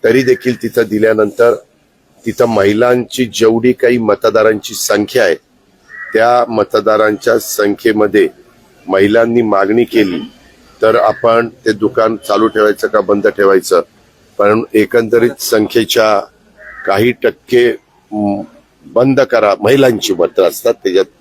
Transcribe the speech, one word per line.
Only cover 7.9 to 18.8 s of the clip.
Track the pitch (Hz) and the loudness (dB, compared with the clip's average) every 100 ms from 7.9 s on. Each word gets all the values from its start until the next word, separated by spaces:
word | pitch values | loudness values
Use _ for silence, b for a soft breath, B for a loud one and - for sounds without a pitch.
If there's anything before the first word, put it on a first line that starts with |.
| 107 104 104 85 - - _ _ _ - | 0 0 2 0 -4 -20 _ _ _ -4
महिलांनी | 95 101 113 117 117 | 0 2 2 2 0
मागणी | 113 101 98 113 | 0 0 0 0
केली | 117 117 101 87 117 - _ _ _ _ | 0 0 0 -2 -10 -18 _ _ _ _
तर | 110 113 | 0 2
आपण | 107 104 117 113 117 | 0 0 0 0 -2
ते | - - | -6 -4
दुकान | 104 104 - 110 110 - | -2 -2 0 -2 -2 -4
चालू | 101 110 | 0 0
ठेवायचं | 110 107 101 101 | 0 0 0 -2
का | 107 | -2
बंद | 98 101 101 | 0 0 0
ठेवायचं, | 95 98 95 87 90 - _ _ _ _ _ | 0 2 2 2 -2 -2 _ _ _ _ _
पण | 101 110 117 | 0 0 0
एकंदरीत | 110 104 120 113 117 120 - | 0 0 0 0 0 0 -2
संख्येच्या | - 110 104 117 110 120 110 104 - _ _ _ - - - | -2 -2 0 -2 -2 0 0 0 -4 _ _ _ -20 -14 -4
काही | 98 113 | 0 0
टक्के, | 120 117 - _ 123 120 - _ _ _ | 0 -4 -4 _ 0 2 -2 _ _ _
म, | 107 104 101 98 - _ _ | -4 -4 -4 -8 -18 _ _